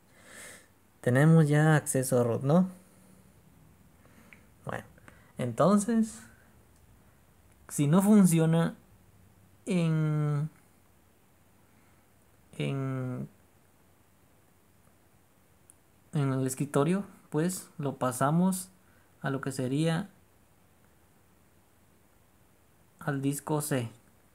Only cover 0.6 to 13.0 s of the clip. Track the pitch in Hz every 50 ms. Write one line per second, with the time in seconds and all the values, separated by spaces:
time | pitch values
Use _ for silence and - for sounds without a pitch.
0.6 | - _ _ _ _ _ _ _ - 127 123 131 147 160 165 160 156 143 147 147
1.6 | 151 156 156 143 - - - 131 131 - 131 120 120 120 113 - 131 135 156 180
2.6 | 185 185 - - - _ _ _ - - - - - - _ _ _ - - -
3.6 | - - - _ - _ _ _ - - - - - - - - - _ - _
4.6 | - - - - - - - - - - - - - - - - 131 120 113 120
5.6 | 143 175 208 208 208 - 233 226 220 220 - - - - - - _ _ _ -
6.6 | _ _ _ _ _ _ - _ _ _ _ _ _ _ _ _ _ _ _ _
7.6 | _ - - - 147 143 156 196 190 208 214 208 190 170 160 165 160 160 160 165
8.6 | 165 - - - _ _ _ _ _ _ _ - - - _ _ _ _ _ _
9.6 | - 269 190 175 170 160 160 156 156 151 151 151 151 147 147 143 151 156 - _
10.6 | _ _ _ _ _ _ _ _ _ _ _ _ _ _ _ _ _ _ _ _
11.6 | _ _ _ _ _ _ _ _ _ _ _ _ _ _ _ _ _ _ - -
12.6 | 147 143 139 135 135 135 131 131